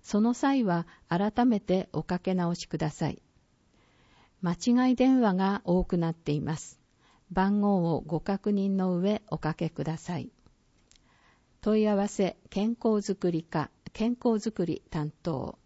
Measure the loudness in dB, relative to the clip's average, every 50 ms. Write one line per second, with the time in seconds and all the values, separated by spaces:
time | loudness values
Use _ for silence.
0 | _ 0 2 2 2 2 2 2 2 2 4 4 2 2 0 0 -2 -6 -12 _
1 | _ _ 0 0 0 0 2 2 4 4 2 2 0 0 0 0 0 _ -6 -6
2 | -4 -4 -6 -4 -2 -2 0 0 0 0 -2 -4 -6 _ -4 -4 -4 -4 -2 -2
3 | -4 -4 -4 -6 _ _ _ _ _ _ _ _ _ _ _ _ _ _ _ _
4 | _ _ _ _ _ _ _ _ -4 -4 -4 -2 0 2 2 4 4 2 4 4
5 | 4 4 4 4 4 2 2 2 0 0 -2 -2 _ 0 2 2 2 0 0 0
6 | 0 -2 -4 -6 _ -4 -4 -2 -2 -4 -6 -8 -10 -18 -20 _ _ _ _ _
7 | _ _ _ _ _ _ -2 0 2 2 2 2 2 2 2 2 2 0 0 -2
8 | -2 -4 -6 -4 -2 -4 -4 -2 -2 -2 0 0 0 0 0 0 0 0 0 0
9 | 0 0 -2 -2 -4 -8 -10 -6 -4 -6 -4 -4 -4 -6 -4 -4 -6 -6 -6 -6
10 | -8 -8 -8 -8 -8 -10 _ _ _ -20 _ _ _ _ _ _ _ _ -20 _
11 | _ _ _ _ _ _ _ _ _ _ _ _ 0 2 2 4 4 4 2 2
12 | 0 -2 -2 -2 -2 -2 -2 _ _ -6 -4 -2 -2 -2 -2 _ 0 0 0 0
13 | 0 -2 -4 0 0 0 0 -2 -6 _ -4 -4 -4 -4 _ _ _ -18 _ -4
14 | -2 -2 -2 0 0 0 0 2 -2 -4 -2 -2 -2 -2 -2 -6 _ _ -4 -4
15 | -4 -4 -8 _ _ -6 -4 -4 -6 -8 -10 _ _